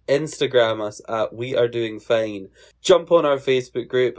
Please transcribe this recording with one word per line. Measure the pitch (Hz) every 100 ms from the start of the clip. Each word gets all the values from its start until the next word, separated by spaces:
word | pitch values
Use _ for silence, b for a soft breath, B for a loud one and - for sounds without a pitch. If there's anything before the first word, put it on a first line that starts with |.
| -
Instagram | 143 156 - 135 123 113 110 107
us | - -
at | 113 104
We | 110 127 123
Are | 120
Doing | 117 113 107
Fine. | - 113 110 101 95 b b _
Jump | - 170 165
on | 170
our | 151 139
Facebook | 135 131 127 123 -
group, | 127 127